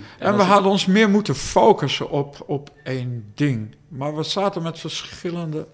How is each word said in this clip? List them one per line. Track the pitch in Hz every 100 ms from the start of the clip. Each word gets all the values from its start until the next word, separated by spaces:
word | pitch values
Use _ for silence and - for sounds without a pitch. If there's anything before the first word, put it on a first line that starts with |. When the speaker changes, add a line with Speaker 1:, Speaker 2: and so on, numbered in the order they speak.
| - -
Speaker 1:
En | 190
Speaker 2:
en |
we | 208
Speaker 1:
als | 185
ik |
Speaker 2:
hadden | 202 190
ons | 196 -
meer | 202 214
moeten | 208 208 131
focussen | - 190 247 - 135 - 135
op, | 147 139 - -
op | 143 143 _
één | - 131 123 120 104
ding. | 104 147 113 107 - -
Maar | 135 147 151
we |
zaten | 156 196 196 185
met | 165 160
verschillende, | 160 - - - 180 170 165 151 -